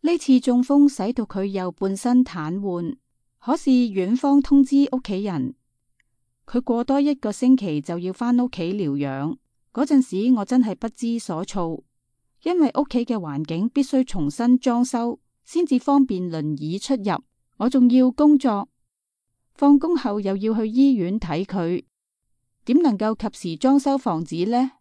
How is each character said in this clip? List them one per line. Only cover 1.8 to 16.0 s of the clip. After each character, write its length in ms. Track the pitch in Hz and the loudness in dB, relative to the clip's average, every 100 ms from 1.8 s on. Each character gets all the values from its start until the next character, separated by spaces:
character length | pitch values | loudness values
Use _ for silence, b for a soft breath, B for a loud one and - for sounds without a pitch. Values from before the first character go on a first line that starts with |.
| 196 | -4
身 300 | 196 247 247 | -2 2 2
癱 340 | 254 180 156 185 | 2 -2 -8 -6
瘓， 380 | 196 175 170 - _ _ _ _ | -6 -6 -6 -10 _ _ _ _
可 180 | - 311 | -6 -4
是 160 | - 254 240 | 2 2 2
院 280 | 190 180 247 | -2 -2 0
方 240 | 285 285 | 2 2
通 220 | 269 277 | 4 4
知 220 | 269 277 277 | 4 2 2
屋 80 | 254 | -2
企 200 | - 190 | -6 -6
人， 320 | 208 170 127 - _ _ _ _ _ _ _ _ | -4 -4 -6 -8 _ _ _ _ _ _ _ _
佢 160 | - 240 | -6 -6
過 240 | - 233 | -2 -4
多 160 | 247 269 | 0 0
一 140 | 285 | 0
個 180 | 285 214 | -2 -6
星 240 | 208 254 262 | -2 2 2
期 240 | 202 151 | 2 -6
就 180 | 143 170 | -6 -8
要 140 | 180 | -8
返 260 | 190 240 247 | -6 -2 0
屋 100 | 247 | -2
企 120 | - 170 | -4 -6
療 180 | 202 165 | -4 -4
養。 440 | 139 143 135 147 - _ _ _ | -4 -6 -6 -8 -8 _ _ _
嗰 140 | - 294 | -6 0
陣 160 | 285 | 2
時 320 | 254 185 226 | 2 -2 0
我 100 | 247 | 0
真 180 | 202 254 | 2 0
係 120 | 220 | 0
不 140 | 185 226 | -2 -10
知 280 | - 233 233 | -8 -6 -6
所 260 | - 165 | -6 -8
措， 380 | 180 202 170 160 _ _ _ _ _ _ | -6 -6 -6 -6 _ _ _ _ _ _
因 180 | 320 359 | -4 0
為 80 | 285 | 0
屋 120 | - 294 | 0 -2
企 160 | 247 | -2
嘅 120 | 240 226 | -2 -4
環 280 | 165 143 | -4 -8
境 240 | 156 160 220 | -6 -4 -2
必 100 | 285 | -2
須 240 | 269 262 | 0 0
重 260 | 254 190 285 | 0 -2 -4
新 280 | - 247 254 | -2 2 2
裝 260 | 262 240 | 2 0
修， 340 | 247 240 233 - _ _ | -2 -2 -4 -6 _ _
先 200 | _ 330 | _ -4
至 140 | 349 254 | 0 0
方 260 | - 285 | 2 2